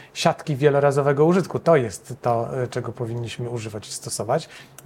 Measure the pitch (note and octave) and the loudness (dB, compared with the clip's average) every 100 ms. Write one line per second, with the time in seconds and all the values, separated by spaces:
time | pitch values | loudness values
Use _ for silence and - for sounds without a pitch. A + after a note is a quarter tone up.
0 | - - E3 - - C3 D3 C#3+ C#3+ C3+ | -16 -2 0 0 -4 2 4 6 4 4
1 | C#3 C#3 D#3+ F#3 - B2+ E3 D#3 A2+ - | 2 4 4 4 0 -2 4 4 2 -6
2 | - B2 A#2+ A#2 A#2 C3+ A#2 B2 B2 A2+ | -16 -6 -2 -2 -2 -4 -4 -4 -8 -8
3 | A#2 A#2+ A#2 - A#2+ A#2+ A2 G2+ - - | -8 -6 -8 -8 -8 -6 -8 -10 -12 -12
4 | B2 - G#2 D#3 - - - - | -10 -6 -2 -2 -2 -18 -20 -8